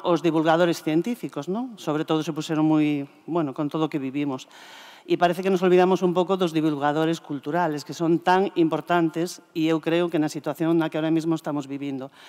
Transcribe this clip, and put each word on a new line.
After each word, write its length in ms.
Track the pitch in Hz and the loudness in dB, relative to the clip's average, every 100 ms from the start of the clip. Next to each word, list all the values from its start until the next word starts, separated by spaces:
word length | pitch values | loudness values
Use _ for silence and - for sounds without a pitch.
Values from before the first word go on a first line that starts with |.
| - | 0
os 160 | 165 | 2
divulgadores 560 | 165 156 156 165 175 160 | 2 2 4 4 4 0
científicos, 720 | - 156 175 240 139 - 143 | 0 0 0 -4 -8 -8 -6
non? 240 | 196 262 208 | -6 -6 -8
Sobre 320 | - 151 160 | -4 -4 0
todo 160 | 160 | -2
se 80 | 156 | -2
puxeron 320 | 151 151 156 | -4 -4 0
moi, 480 | 156 156 151 147 139 - - | 4 4 2 0 -4 -12 -6
bueno, 240 | 170 151 | -2 -2
con 160 | 127 147 | -2 -4
todo 240 | 160 156 | -2 -2
o 0 | |
que 80 | 151 | -2
vivimos. 480 | 135 135 143 131 - - - - - - - | -4 -4 -4 -4 -8 -20 -20 -20 -20 -14 -4
E 80 | 139 | 2
parece 240 | 175 170 | 2 2
que 80 | 190 | 0
nos 160 | 190 185 | 2 4
olvidamos 400 | 180 180 185 185 | 4 4 4 2
un 80 | |
pouco 240 | 170 175 190 | 2 0 0
dos 160 | 180 | 0
divulgadores 680 | 160 156 147 147 147 160 165 | 0 0 0 0 0 0 -2
culturales, 640 | - 143 147 165 175 147 | -6 -10 -4 -2 -2 -4
que 160 | 139 156 | -8 -4
son 240 | 165 170 | 0 2
tan 320 | 175 185 196 | 4 4 2
importantes, 880 | - 165 151 - 175 165 160 175 - - 170 | 2 2 0 0 2 2 0 -6 -8 -10 -2
e 80 | 160 | 0
eu 160 | 160 | 0
creo 320 | 156 165 175 | 0 0 0
que 80 | 165 | 0
na 80 | 151 | -2
situación 480 | 151 147 143 160 165 | -4 -6 -2 2 2
na 160 | 160 | 0
que 80 | 160 | -2
ahora 80 | 160 | 0
mismo 240 | 165 160 | 0 0
estamos 320 | 160 160 147 131 | -2 -2 -6 -6
vivindo. 480 | 139 143 135 131 - | -8 -6 -8 -10 -14